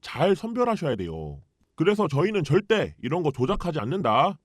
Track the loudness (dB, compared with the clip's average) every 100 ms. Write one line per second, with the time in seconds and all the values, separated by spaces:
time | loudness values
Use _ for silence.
0 | -8 0 2 2 -2 -2 0 0 -2 -4
1 | -4 -6 -8 -12 -16 _ _ 0 2 4
2 | 2 2 0 0 2 2 4 2 0 -4
3 | -4 0 0 0 0 0 -2 -4 -4 -2
4 | 2 4 2 -2